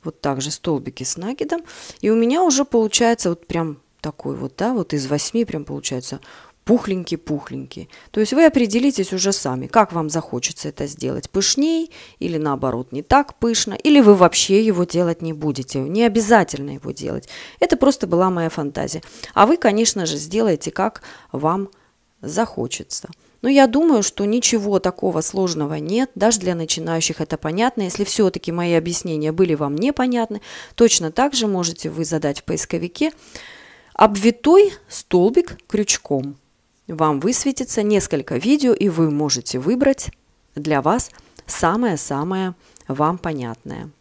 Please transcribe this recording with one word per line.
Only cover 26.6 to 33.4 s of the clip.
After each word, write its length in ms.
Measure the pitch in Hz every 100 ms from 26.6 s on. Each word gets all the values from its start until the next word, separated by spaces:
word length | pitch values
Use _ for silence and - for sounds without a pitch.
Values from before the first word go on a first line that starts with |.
| 160 - 160 165 160 160
это 180 | 156 156
понятно. 440 | 156 175 240 247
Если 220 | 190 180
все-таки 480 | 196 - 196 180 -
мои 220 | 170 175
объяснения 580 | 170 165 175 180 156 151
были 220 | 160 185
вам 220 | 151 147 147
непонятны, 680 | 240 294 254 240 226 208 - - -
точно 360 | - 233 - 165
так 240 | 160 277
же 120 | 269 220
можете 420 | 190 170 165 160
вы 160 | 156
задать 360 | 160 160 156 143
в 40 |
поисковике 680 | - 170 - 170 170 - 302 - - -